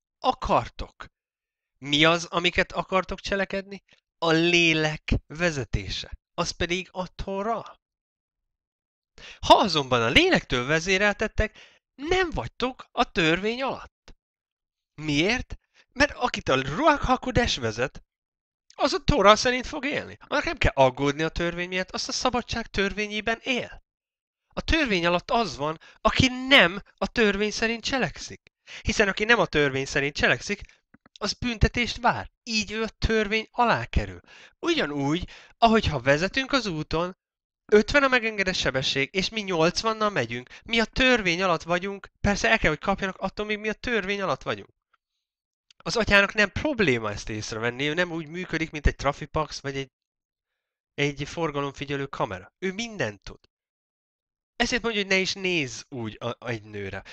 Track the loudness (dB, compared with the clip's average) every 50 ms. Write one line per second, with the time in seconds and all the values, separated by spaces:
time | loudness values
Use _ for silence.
0 | _ _ _ _ 0 0 0 0 0 0 2 2 0 -2 -8 -12 -14 -14 _ -18
1 | -20 -20 _ _ _ _ _ _ _ _ _ _ _ _ _ -14 -6 0 2 4
2 | 6 6 4 4 0 -2 -4 0 0 0 0 0 -2 -2 -2 -8 -6 -2 -2 -2
3 | -2 -2 -8 -10 -6 -4 -2 -2 -2 -2 -4 -8 -8 -8 -16 -18 _ _ _ _
4 | _ _ _ -2 0 2 4 4 4 4 4 6 6 4 4 2 2 0 -2 -4
5 | -2 -2 -2 -2 -2 -6 -8 -4 -2 -2 -2 -2 -6 -4 -4 -6 -4 -4 -8 -8
6 | -10 -12 -14 -18 _ _ -6 -6 -6 -6 -4 -6 -4 -4 -4 -6 -6 -8 -8 -10
7 | -10 -8 _ -10 -8 -6 -6 -6 -4 -4 -6 -6 -8 -14 -18 _ _ _ _ _
8 | _ _ _ _ _ _ _ _ _ _ _ _ _ _ _ _ _ _ _ _
9 | _ _ _ -20 -20 -20 -16 -2 6 6 6 8 6 4 2 0 0 2 2 2
10 | 4 4 4 4 4 4 4 2 0 0 -2 -2 0 0 0 0 0 0 0 2
11 | 2 0 0 0 -4 -4 -2 -2 -4 -4 _ -12 -20 -20 _ _ _ _ _ -10
12 | -4 -2 0 0 0 0 -2 -6 -6 -8 _ -6 -6 -6 -6 -8 -16 _ -2 -2
13 | -2 -2 0 0 2 2 2 2 0 -4 -4 -4 -4 -6 -6 -8 -10 -18 _ _
14 | _ -20 -20 _ _ _ _ _ _ _ _ _ _ _ _ _ _ _ _ -10
15 | -4 -2 0 2 2 0 0 -2 -4 -8 -14 -18 _ _ _ _ _ _ 0 0
16 | 0 0 0 -2 -4 -4 -4 -4 0 2 2 2 2 0 -2 2 4 4 4 4
17 | 2 0 0 0 0 0 0 2 2 2 0 -2 -4 -4 -2 -2 -4 -4 -6 -10
18 | -20 _ _ _ _ _ _ _ _ _ _ _ _ _ _ -2 -2 0 0 0
19 | 2 2 4 6 8 8 8 8 6 0 0 0 -4 -6 -8 -6 -6 -4 -4 -4
20 | -6 -8 -14 -16 -8 -2 -2 -2 0 -2 -2 2 2 2 6 6 4 4 4 2
21 | 0 0 0 0 -2 -2 -2 -2 -4 -2 -2 -4 -6 -4 -4 -4 -4 -4 -6 -8
22 | -6 -4 -4 0 0 0 0 0 -4 -2 -6 -6 -6 -6 -2 -2 -2 0 0 -4
23 | -6 -4 -4 -6 -2 -2 -4 -4 -2 -2 -2 -2 -2 -6 -12 -18 _ _ _ _
24 | _ _ _ _ _ _ _ _ _ _ -10 -8 -2 0 2 2 2 2 2 2
25 | 2 2 0 0 -2 0 0 0 0 0 -4 -6 -6 -6 -6 -8 -12 -20 -8 _
26 | 0 0 4 4 4 4 2 0 0 6 6 8 8 6 4 -2 -12 _ _ -6
27 | -6 -4 0 2 2 2 2 2 -2 -2 -2 -2 -2 -2 -2 -2 -4 -4 -2 -2
28 | -2 -2 -4 -8 -14 -14 -16 -16 _ _ _ _ _ -20 -16 -8 -4 -2 2 2
29 | 2 2 2 0 2 2 4 4 4 2 2 2 2 2 2 -2 -4 -2 -2 -2
30 | -2 -2 -2 0 2 2 2 0 -2 -6 -6 -8 -8 -16 _ _ _ _ _ _
31 | _ _ _ -8 -6 -6 -6 -4 -4 -4 0 2 0 2 2 0 -4 -4 -4 -2
32 | 0 0 0 0 -4 -10 _ _ -10 -4 -4 -4 -2 -2 -4 -6 -6 -6 -6 -4
33 | -2 0 2 2 0 0 -2 -4 -4 -4 0 0 2 2 2 0 0 -2 -2 -2
34 | -2 -2 -8 -14 -18 -20 -20 -20 -20 -20 _ -6 -2 -2 0 0 0 -2 -2 -2
35 | 0 0 0 0 -2 -6 -14 -20 -20 -14 _ 4 4 6 6 6 4 2 -2 0
36 | 2 2 2 4 2 0 -2 -2 -2 0 0 0 0 0 -4 -4 -4 -2 -2 -2
37 | -2 -4 -6 _ _ _ _ _ _ _ _ _ _ 4 6 6 6 6 4 4
38 | 4 6 4 2 2 0 -2 -2 -2 -2 0 0 0 0 0 0 0 0 0 0
39 | 0 0 0 -2 -2 -2 -4 -6 -4 -2 0 2 2 2 2 0 -2 -2 0 0
40 | 0 0 0 0 -2 -2 -4 -8 -10 -12 -18 -18 -8 -2 0 0 0 0 2 2
41 | 4 4 4 4 4 2 0 2 2 2 2 0 0 0 -2 -2 -2 -4 -8 -10
42 | -14 -18 _ _ 0 0 0 2 4 2 2 4 4 2 0 0 0 -2 -2 0
43 | -2 -6 -6 -4 -8 -8 -6 -6 -4 -4 -4 -4 -4 -6 -6 -6 -4 -2 -2 -2
44 | -2 -2 -4 -2 -2 -2 -2 -2 -2 -6 -6 -6 -8 -16 _ _ _ _ _ _
45 | _ _ _ _ _ _ _ _ _ _ _ _ _ _ -20 _ -8 -4 -2 -2
46 | 2 4 4 4 4 4 2 0 0 0 0 -2 -2 -2 0 0 2 2 2 0
47 | 0 -4 -6 -8 -8 -8 -8 -8 -6 -8 -6 -4 -4 -4 -4 -2 -4 -4 -2 -2
48 | -2 -2 -4 -8 -8 -8 -10 -10 -8 -6 -4 -4 -4 -6 -6 0 0 0 0 2
49 | -2 -4 -4 -4 -8 -8 -4 -4 -4 -4 -6 -10 -8 -8 -6 -6 -8 -10 _ _
50 | _ _ _ _ _ _ _ _ _ _ _ _ _ _ _ _ _ _ -4 -2
51 | -2 -2 -2 -4 -8 -8 -6 -4 -4 -4 -2 -4 -4 -6 -6 -8 -8 -6 -6 -6
52 | -6 -6 -6 -6 -4 -4 -6 -10 -12 -16 _ -8 -8 -8 -6 -6 -10 -10 -6 -4
53 | -4 -4 -4 -8 -14 -18 -18 -18 _ _ _ _ _ _ _ _ _ _ _ _
54 | _ _ _ _ _ _ _ _ _ _ _ -4 -2 -2 -2 -2 -2 -2 -2 -2
55 | 0 2 2 2 2 0 -4 -4 -4 -2 -2 -2 -2 -4 -6 -12 -14 -12 -10 -8
56 | -8 -8 -8 -8 -8 -8 -8 -8 -8 -8 -8 -8 -8 -12 -12 -10 -10 -8 -10 -12
57 | -12 -14